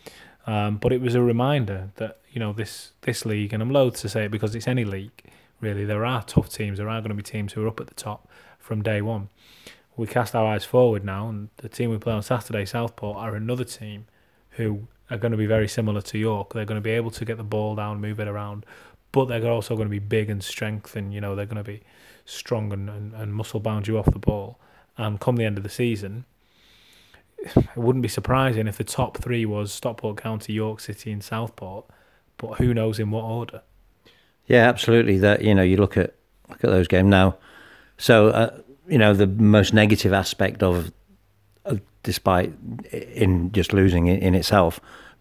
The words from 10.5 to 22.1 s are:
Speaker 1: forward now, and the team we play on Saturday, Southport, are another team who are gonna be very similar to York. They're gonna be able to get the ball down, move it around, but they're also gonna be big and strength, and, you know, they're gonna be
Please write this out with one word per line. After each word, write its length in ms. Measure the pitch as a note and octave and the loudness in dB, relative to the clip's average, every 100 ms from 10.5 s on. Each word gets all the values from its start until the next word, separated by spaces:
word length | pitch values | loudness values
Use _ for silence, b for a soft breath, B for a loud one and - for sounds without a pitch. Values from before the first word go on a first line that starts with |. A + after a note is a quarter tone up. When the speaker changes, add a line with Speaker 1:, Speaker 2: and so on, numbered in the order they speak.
| G#2 | 0
Speaker 1:
forward 400 | - B2+ B2 G#2+ | 2 4 4 2
now, 240 | G2 F#2+ A2 | -4 -6 -6
and 220 | G#2+ G#2 _ | -8 -12 _
the 100 | - | -14
team 220 | - A#2+ | -6 -4
we 80 | G#2+ | -4
play 160 | A#2 | -4
on 100 | A2 | -4
Saturday, 420 | - B2 - A2 G2 | -2 -4 -4 -6 -4
Southport, 520 | A#2+ A#2 - G#2 G2+ | -6 -6 -8 -10 -8
are 180 | A2 G#2+ | -8 -8
another 300 | A2 B2 A#2+ | -6 -6 -6
team 400 | - G#2+ G#2 A2 _ _ _ _ | -10 -14 -16 -18 _ _ _ _
who 360 | - A2 G#2 G#2+ _ - | -6 -4 -4 -10 _ -12
are 60 | A2+ | -4
gonna 200 | A#2 A2 | -2 0
be 80 | G#2+ | 2
very 220 | A2 G#2 | 2 0
similar 340 | - G#2+ G#2 | -2 -2 -2
to 160 | - A2 | -4 -4
York. 360 | A2 G#2 G2+ | -2 -2 -6
They're 120 | A2+ G#2+ | -8 -6
gonna 140 | G#2+ | -6
be 120 | A2 | -2
able 200 | A2+ A2+ | -2 -4
to 140 | - A2+ | -8 -8
get 100 | A2+ | -8
the 80 | |
ball 320 | G#2+ G#2+ G#2+ G#2+ | -6 -4 -4 -4
down, 240 | G#2 G#2 | -6 -6
move 200 | G#2 G#2+ | -6 -6
it 80 | G#2 | -6
around, 360 | G#2 G#2 G#2 - b b b _ | -8 -10 -12 -18 b b b _
but 140 | C#3 B2+ | 0 0
they're 260 | A#2 A#2 | 0 0
also 240 | A#2 - A2+ | -2 -2 -4
gonna 140 | G#2+ | -4
be 100 | G#2 | -4
big 300 | G#2 A2 G#2+ | -2 -2 -2
and 120 | G2+ | -6
strength, 540 | - - G#2+ G#2+ - A2 | -8 -8 -6 -8 -10 -10
and, 180 | G2+ | -8
you 60 | G2+ | -8
know, 160 | G2+ G2 | -8 -6
they're 100 | G#2 | -8
gonna 180 | G#2+ | -8
be 180 | G#2 G2+ b b b | -10 -14 b b b